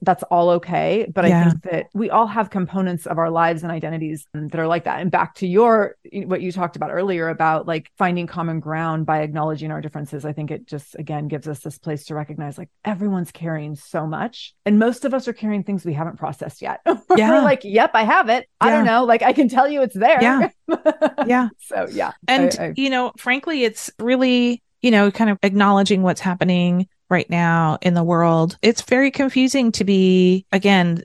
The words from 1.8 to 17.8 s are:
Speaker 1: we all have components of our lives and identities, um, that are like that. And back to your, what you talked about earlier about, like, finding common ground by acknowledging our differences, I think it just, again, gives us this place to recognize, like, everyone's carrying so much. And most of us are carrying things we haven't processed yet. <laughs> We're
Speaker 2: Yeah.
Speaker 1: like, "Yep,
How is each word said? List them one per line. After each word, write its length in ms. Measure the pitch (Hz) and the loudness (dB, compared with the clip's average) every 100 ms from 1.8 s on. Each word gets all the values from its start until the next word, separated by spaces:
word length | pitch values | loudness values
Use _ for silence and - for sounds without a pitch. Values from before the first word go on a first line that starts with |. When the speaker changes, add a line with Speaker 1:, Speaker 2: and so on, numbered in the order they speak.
| - | -6
Speaker 1:
we 160 | 196 226 | -6 0
all 180 | 202 226 | 2 0
have 220 | 214 202 | 0 -4
components 560 | 196 180 190 185 175 165 | -4 -4 -2 -4 -4 -6
of 120 | 165 | -4
our 120 | 165 | -2
lives 340 | 165 170 165 | 0 0 0
and 80 | 170 | -6
identities, 560 | 165 156 160 156 151 - | -8 -6 -6 -8 -10 -12
um, 140 | 151 151 | -12 -8
that 100 | 165 | -4
are 80 | 160 | -2
like 180 | 170 - | -2 -4
that. 140 | - | -4
And 120 | 185 | -2
back 240 | 175 - - | -2 -2 -4
to 120 | 185 | -2
your, 480 | 185 233 220 202 - - 196 180 | 2 4 4 0 -6 -16 -12 -6
what 160 | 185 | -6
you 100 | 180 | -6
talked 240 | 180 175 - | -6 -6 -6
about 160 | 151 | -8
earlier 380 | 151 196 175 165 | -4 -4 -4 -4
about, 380 | 156 160 156 170 | -2 0 0 -2
like, 240 | 160 - - | -8 -8 -2
finding 300 | 185 175 170 | -2 -2 -4
common 320 | 170 165 160 | -6 -6 -6
ground 460 | 156 160 165 160 156 | -6 -6 -4 -4 -2
by 160 | 156 | -2
acknowledging 500 | 151 151 156 151 156 | -2 -4 -4 -6 -8
our 100 | 156 | -10
differences, 440 | 151 151 147 147 151 | -10 -12 -12 -10 -10
I 80 | |
think 180 | 147 151 | -8 -8
it 140 | 156 - | -10 -12
just, 300 | 147 - - | -16 -14 -16
again, 300 | 151 151 151 | -10 -8 -8
gives 200 | 147 156 | -8 -10
us 120 | 143 | -12
this 180 | 156 - | -12 -14
place 280 | 160 156 - | -10 -10 -10
to 100 | 151 | -12
recognize, 420 | 151 151 147 - | -10 -12 -12 -12
like, 120 | 156 _ - | -18 _ -8
everyone's 460 | 190 208 185 170 | -6 -4 -4 -6
carrying 440 | - 165 156 147 147 | -10 -8 -8 -8 -12
so 320 | - 170 156 | -10 -8 -6
much. 460 | 156 233 - - _ 202 | -6 -8 -10 -20 _ -2
And 140 | 208 | 0
most 260 | 226 240 277 | 0 -2 -4
of 80 | |
us 140 | 262 240 | -6 -6
are 60 | |
carrying 300 | 202 214 208 | -8 -6 -6
things 220 | 185 196 170 | -6 -8 -6
we 80 | |
haven't 240 | 147 165 - | -6 -8 -8
processed 440 | 151 139 - - | -12 -10 -14 -12
yet. 200 | - - | -10 -6
<laughs> 20 | - | -2
We're 320 | - - 359 | -2 2 4
Speaker 2:
Yeah. 240 | 214 311 | 6 4
Speaker 1:
like, 200 | 285 269 | 4 2
"Yep, 280 | 202 208 | 2 2